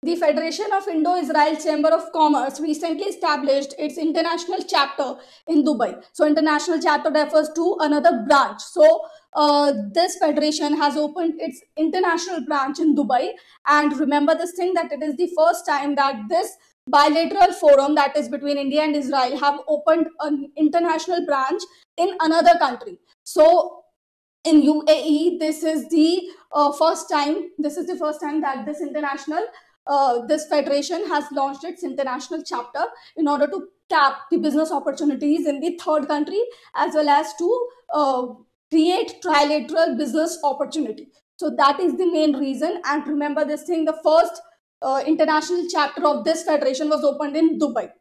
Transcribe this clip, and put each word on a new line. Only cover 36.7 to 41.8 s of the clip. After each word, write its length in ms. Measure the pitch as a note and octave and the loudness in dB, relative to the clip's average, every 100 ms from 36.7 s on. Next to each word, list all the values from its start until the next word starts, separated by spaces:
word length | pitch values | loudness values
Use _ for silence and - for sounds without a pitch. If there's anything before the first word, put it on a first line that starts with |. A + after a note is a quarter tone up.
as 200 | - F4 | -4 -2
well 140 | D#4 D4+ | 0 2
as 240 | C#4+ D#4 | 2 0
to, 340 | - F4 B4 B4 - _ | -4 -2 0 -2 -10 _
uh, 320 | D4+ C#4 B3+ B3 A3 _ _ _ | 0 0 0 -4 -10 _ _ _
create 480 | D#4+ D#4+ F#4 A4+ - | 2 2 2 -2 -6
trilateral 760 | F4+ D4+ D4 D4+ A#3+ D#4+ E4 A#3+ | 0 2 2 0 -2 0 0 0
business 400 | C#4+ D4+ E4 - | -2 0 -2 -2
opportunity. 640 | C#4+ C4 C#4+ D#4 B3 A3 - _ _ _ | -4 -2 -6 -4 -6 -8 -14 _ _ _
So 100 | E4 A#3+ | -6 2
that 240 | C#4 C#4+ | 2 2